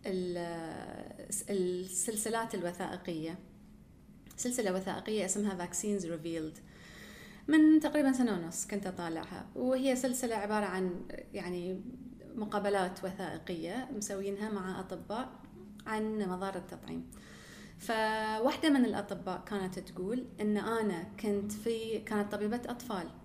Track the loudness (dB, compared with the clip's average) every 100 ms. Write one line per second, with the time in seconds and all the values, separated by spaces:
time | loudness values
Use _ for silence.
0 | -2 -2 -2 -2 -4 -6 -6 -8 -10 -10
1 | -12 -12 -6 -6 0 2 2 0 -2 -2
2 | 0 0 0 0 0 -2 -2 -2 -4 -4
3 | -4 -4 -4 -6 -12 -20 -20 -20 -20 -20
4 | -20 -20 -18 -4 -2 0 2 0 0 -4
5 | -2 0 2 2 0 0 -4 -2 0 0
6 | 0 -4 -4 -4 -4 -8 -18 -20 -18 -18
7 | -16 -16 -18 -10 6 10 12 12 8 6
8 | 6 8 6 4 0 -4 -2 -2 -2 -4
9 | -4 -4 -6 -10 -8 0 2 4 4 4
10 | 2 2 0 0 2 2 2 2 0 0
11 | -6 -10 -8 -8 -4 -4 -4 -4 -8 -12
12 | -14 -14 -10 -6 -2 0 2 2 2 -2
13 | -6 -4 -6 -6 -6 -4 -4 -6 -6 -6
14 | -4 -4 -4 -4 -2 -2 -4 -6 -6 -8
15 | -4 -4 -4 -10 -18 -16 -16 -14 -4 -2
16 | 0 0 0 0 -2 -4 -8 -12 -8 -8
17 | -8 -14 -16 -18 -16 -16 -16 -10 -2 0
18 | 2 2 0 2 2 4 6 6 6 2
19 | -2 -6 -4 -6 -4 -2 -2 -4 -10 -6
20 | -2 -2 -4 -2 2 2 2 2 2 0
21 | -4 -4 0 2 0 -2 -2 -2 -2 -4
22 | 0 0 0 0 0 -2 -4 -8 -4 -4
23 | -4 -10